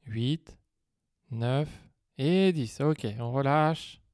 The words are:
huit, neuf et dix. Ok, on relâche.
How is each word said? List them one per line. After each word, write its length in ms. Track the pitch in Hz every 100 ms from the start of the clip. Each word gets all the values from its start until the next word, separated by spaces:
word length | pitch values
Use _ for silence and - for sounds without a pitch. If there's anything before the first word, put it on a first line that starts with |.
huit, 540 | - 110 120 160 - - _ _ _ _ _ _ _
neuf 580 | 113 117 135 151 - - _ _ -
et 340 | 135 185 190
dix. 280 | 165 113 -
Ok, 260 | 143 156 113 107
on 140 | 120
relâche. 680 | 131 135 151 156 160 - - _